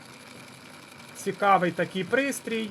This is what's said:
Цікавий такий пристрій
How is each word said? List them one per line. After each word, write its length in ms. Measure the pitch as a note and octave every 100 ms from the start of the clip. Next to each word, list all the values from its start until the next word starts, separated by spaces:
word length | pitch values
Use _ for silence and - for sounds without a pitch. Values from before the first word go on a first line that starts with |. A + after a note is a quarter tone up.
| - - - - - - - - - - - -
Цікавий 560 | G3+ F#3 G3+ F#3+ F3+
такий 320 | E3+ F3 F#3+
пристрій 680 | F3+ A#3+ C#4 - - A3+ G#3+